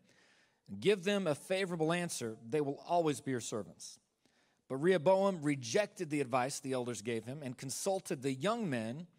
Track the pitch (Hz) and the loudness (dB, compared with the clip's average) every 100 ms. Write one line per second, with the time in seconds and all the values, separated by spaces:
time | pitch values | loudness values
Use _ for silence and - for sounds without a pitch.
0 | _ _ _ _ _ _ - 202 160 208 | _ _ _ _ _ _ -14 -2 2 2
1 | 175 202 180 139 - 190 190 175 156 175 | 2 0 0 -2 0 0 0 0 0 0
2 | 175 - 117 113 113 156 139 143 - 175 | -2 -4 -6 -6 -4 -2 0 -4 0 2
3 | 160 123 - 127 - 113 95 - - - | 4 0 -2 -4 -2 -6 -6 -12 -18 -18
4 | _ _ _ _ _ _ - 135 165 185 | _ _ _ _ _ _ -8 0 4 6
5 | 151 190 196 180 147 143 117 190 208 - | 6 6 6 2 0 -2 0 0 0 -2
6 | 165 147 127 127 127 - 135 127 120 110 | -2 -2 2 2 2 -2 -4 -2 -2 -4
7 | 110 117 113 147 131 131 135 - 196 190 | -4 -4 -4 -8 -8 -8 -8 -4 -2 -2
8 | - 156 135 131 180 240 202 123 110 139 | -2 -4 -2 -2 0 0 0 -2 -2 -6
9 | 175 | -10